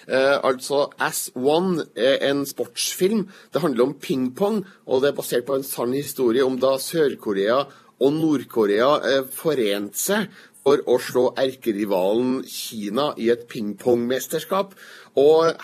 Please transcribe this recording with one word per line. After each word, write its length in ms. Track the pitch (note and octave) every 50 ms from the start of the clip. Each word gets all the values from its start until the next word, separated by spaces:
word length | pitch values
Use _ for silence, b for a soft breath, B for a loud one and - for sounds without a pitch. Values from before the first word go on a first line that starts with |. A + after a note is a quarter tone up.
| B
Eh, 320 | B - C3 C3+ C#3 C#3+ C#3 -
altså, 480 | B2+ C3 B2+ - - C#3 C#3 C#3+ - - -
As 320 | C3+ D3 D3 - - - -
One 520 | B2+ B2+ C#3 D3+ E3 F#3 F#3+ F3+ D#3 - - _
er 220 | - G#2+ C3 C#3 - -
en 220 | C3+ C#3 C#3+ C#3
sportsfilm. 840 | C#3 - - B2 - - - - - - - F3+ F#3+ A3 A3 F#3 B B B B B
Det 120 | - C3+ -
handler 200 | D#3+ C3 A2+ B2
om 120 | C3+ D3+
pingpong, 720 | - - - F3 C3+ B2+ B2+ B2+ - G3 G3+ A3+ G#3+ F#3 B B B B
og 160 | - A#2 C3 C3
det 60 | C#3+
er 100 | C#3 C#3
basert 240 | B2+ - - B2 B2
på 120 | C#3 C#3
en 80 | C3+ C#3
sann 280 | C3+ - - B2+ A#2+ B2+
historie 520 | C#3 C#3+ C#3 - - C3+ A#2 A2+ B2+ C#3
om 100 | C3 C3
da 200 | B2 B2+ C3 C3+ C3+
Sør-Korea 880 | - - - E3 D3+ C3+ - - - A2+ G2+ F#2+ G2 G#2 A#2+ C3+ C#3 B B B B B B _
og 120 | B2 C#3 C#3+
Nord-Korea, 880 | D#3+ D#3+ D#3+ D3+ C3 A#2+ - - A#2 A2 G2+ G2+ G#2 A#2+ C3+ D3+ C#3+ -
eh, 200 | A2+ C#3 C3+ C3+
forente 720 | C3 - - - E3 D3 C3+ A#2 G2+ G2+ G#2 G#2 G2+ -
seg 320 | - - - G3 G#3+ G#3+ B B B B B B - -
for 120 | C3+ C#3+ D3
å 200 | - - A#2+ B2+
slå 340 | - - - B2+ B2+ B2 -
erkerivalen 1040 | - C3+ C3+ C3 - - A#2+ G#2 G2+ G#2+ G2+ G2+ F#2 F2+ G2 G#2+ A#2 B2+ B2+ B2+ - -
Kina 680 | - - - - - B2 A2+ G2+ G2+ G2 B2 C#3+ D3 -
i 140 | - A#2 A2+
et 160 | A#2+ A#2 -
pingpongmesterskap. 1300 | - - C#3 G#2+ G#2 G#2 G2 - B2+ B2 A#2+ A#2+ A#2+ C3 C3 - - - D#3+ D#3 - - F#3+ G3 F#3+ - B B B B B B B B
Og 400 | - C#3 D3 D#3+ D#3+ E3 E3 D#3 -